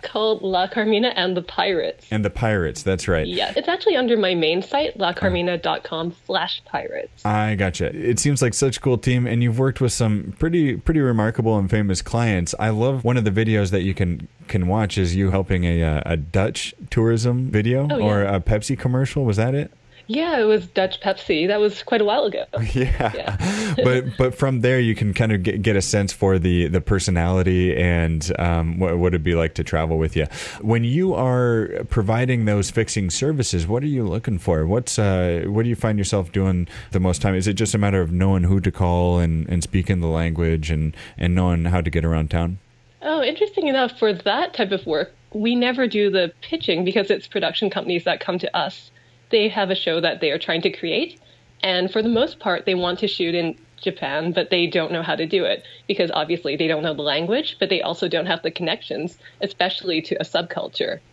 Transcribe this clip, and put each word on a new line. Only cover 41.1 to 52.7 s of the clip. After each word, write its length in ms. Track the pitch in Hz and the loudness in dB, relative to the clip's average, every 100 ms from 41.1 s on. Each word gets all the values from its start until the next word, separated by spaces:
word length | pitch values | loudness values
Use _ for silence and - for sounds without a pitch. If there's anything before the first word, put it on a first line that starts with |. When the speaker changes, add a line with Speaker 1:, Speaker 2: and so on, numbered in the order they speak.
| - | -4
Speaker 2:
and 160 | 87 | 0
knowing 320 | 90 90 87 82 | 2 2 2 2
how 140 | 90 | 0
to 80 | 82 | 0
get 140 | 82 | 0
around 260 | 80 80 78 | 0 0 0
town? 300 | 85 85 98 _ _ _ _ | 0 -2 -4 _ _ _ _
Speaker 1:
Oh, 220 | - 311 | -4 0
interesting 440 | 262 302 415 - 311 | 0 0 -2 0 0
enough, 300 | 269 254 247 | 2 0 0
for 160 | 220 | 0
that 400 | 180 202 226 359 | 0 -2 -2 -2
type 180 | - 202 | -2 -2
of 140 | 196 - | -2 -2
work, 280 | 151 170 - _ | -2 -2 -8 _
we 220 | 208 226 240 | -2 0 2
never 320 | 240 247 247 | 0 0 0
do 220 | 208 202 | 2 2
the 240 | 190 175 - | 2 0 -4
pitching 420 | - 320 - 170 180 | -8 -6 -2 0 0
because 240 | 196 196 | 0 0
it's 160 | 202 - | -2 -2
production 420 | 202 165 - 208 | -4 -2 -2 -2
companies 340 | 190 - 175 | -2 -2 -2
that 160 | 175 165 | 0 -2
come 180 | - 175 | -2 -4
to 160 | 180 - | -2 -4
us. 360 | 147 - - _ _ _ _ | -4 -6 -20 _ _ _ _
They 180 | 226 214 | 2 2
have 220 | 220 196 | 0 -2
a 60 | 185 | 0
show 260 | - 165 | 0 0
that 180 | 165 143 | 0 0
they 100 | 156 | -2
are 60 | 151 | -2
trying 240 | - 165 | -2 -2
to 60 | 180 | -2
create, 500 | - 170 160 339 - _ _ _ _ | -4 -4 -2 -4 -8 _ _ _ _
and 260 | 190 180 185 | -2 0 0
for 100 | 220 | 0
the 80 | 220 | 0
most 300 | 233 202 - | 0 0 -4
part, 260 | - 175 | -4 -2
they 100 | - | -2